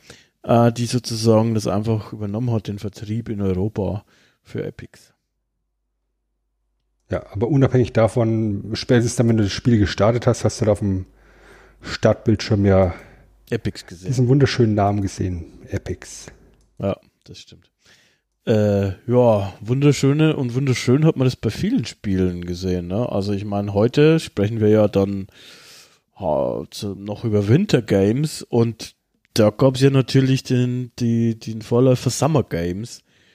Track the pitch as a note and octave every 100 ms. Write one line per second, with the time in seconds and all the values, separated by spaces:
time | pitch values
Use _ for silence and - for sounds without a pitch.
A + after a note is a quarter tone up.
0 | - - _ _ - A#2 A#2+ A#2 A#2 B2
1 | - A2+ A2+ A2 A2+ A2 G#2 G2 G#2+ G#2+
2 | - G#2+ G#2 G#2 B2 A2+ G#2 G2+ G#2+ -
3 | G#2 A2 A2+ G#2 G2 F#2 G#2 - F#2 G#2
4 | - _ _ _ - - G2 - - _
5 | _ _ _ _ _ _ _ _ _ _
6 | _ _ _ _ _ _ _ _ _ _
7 | _ F2+ - G2+ A2+ C#3 C3 C3 A2 A2
8 | A2 B2 A2+ A2 A2 G2+ F#2 A2 - B2
9 | A#2 - A#2 A2+ G2+ - A#2+ A2+ G2 -
10 | G2+ A#2+ B2 A#2 A2 - G#2+ G#2 G#2 F#2+
11 | F#2 _ _ _ - - _ _ - -
12 | A2 G#2+ - G#2 - G#2 G2 F#2+ F#2 -
13 | - - _ _ _ A#2 A2 - - F2
14 | F#3 B2 B2 C#3 C3 - A2+ G#2 G2+ G#2
15 | G2 - F#2 F2+ D#2+ - - G2 - F#2
16 | - - - - _ _ _ - G2+ -
17 | _ _ - - - F2 F2 _ _ _
18 | _ _ _ _ - A2 G#2 G2+ G2 F#2+
19 | - B2 A#2+ G#2 G2 - G#2 C3 C#3+ C3+
20 | C3+ D3 D#3 D3 B2 A#2+ C#3 A#2 - C3+
21 | D#3 C3+ C3 - A2+ - F3+ B3+ A#2 -
22 | G#2 F#2+ F#2 F2 F2 F2 F#2 F2+ F2 G2
23 | A#2+ G2+ G2 G2+ G#2 G2+ G2+ G2+ A2+ D3
24 | D3+ D#3+ - - G2+ A2+ G#2+ G#2+ G#2 G2
25 | G2 G2 F#2+ - - - - - - _
26 | _ - F#2 C#2 B1+ A1+ D#2 - G#2 F#2+
27 | G2+ G#2 A#2 G#2 G2+ C#3 G#3 C#3 G#2 G2
28 | G2 B2 D#3 - - A#2+ A#2 A2 - -
29 | _ _ _ - G#2+ - C3 B2+ C3+ C3+
30 | B2+ C3+ C3 C3+ - B2 B2 B2 A#2+ -
31 | A#2 A#2 A#2 A2+ - A2 A2 A#2 C3 B2+
32 | B2 - C#3+ D3+ - E2 F2 F#2 A2+ -
33 | _ _ _